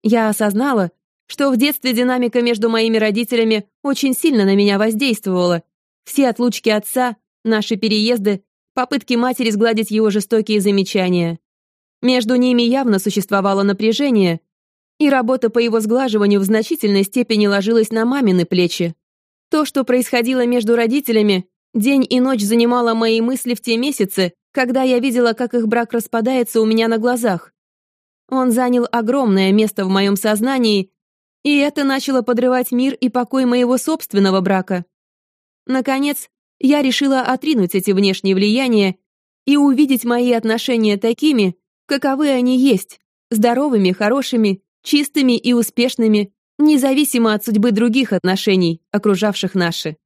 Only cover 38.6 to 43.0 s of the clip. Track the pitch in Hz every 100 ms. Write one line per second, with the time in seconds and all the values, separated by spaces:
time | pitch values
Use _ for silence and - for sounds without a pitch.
38.6 | 262 220 196 180 _ _ _ _ - 285
39.6 | 285 254 285 262 240 240 247 233 226 220
40.6 | - 233 214 202 226 233 302 254 190 -
41.6 | _ _ - 277 277 269 302 254 247 254
42.6 | 269 196 - -